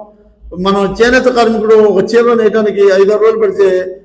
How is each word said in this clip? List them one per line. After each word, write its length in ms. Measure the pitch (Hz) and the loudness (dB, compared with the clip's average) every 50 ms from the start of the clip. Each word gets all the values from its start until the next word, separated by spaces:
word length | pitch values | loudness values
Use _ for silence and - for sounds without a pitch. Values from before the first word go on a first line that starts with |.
| - - _ _ _ _ _ _ - - 170 175 | -14 -20 _ _ _ _ _ _ -20 -16 -12 -6
మనం 340 | 180 196 196 202 196 185 185 196 | -4 -2 -2 -2 -2 -4 -2 0
చేనేత 220 | 226 247 254 254 254 | 0 0 0 0 0
కార్మికుడు 500 | 247 247 240 233 220 226 208 214 214 220 | 0 0 0 0 0 -2 -2 0 2 2
ఒక 300 | 214 214 208 185 196 - | 4 4 2 0 -2 -2
చీర 300 | - 226 233 233 240 233 | 0 0 0 2 2 0
నేయడానికి 460 | 226 220 208 196 220 214 208 190 202 | 0 0 0 0 0 0 -2 0 0
ఐదారు 440 | 202 196 185 190 196 190 208 202 214 | 2 2 2 2 2 2 2 2 0
రోజులు 160 | 226 220 220 | 0 0 0
పడితే, 600 | 220 196 185 196 196 190 185 185 185 185 - - | -2 -2 0 0 0 0 0 -2 -4 -8 -12 -16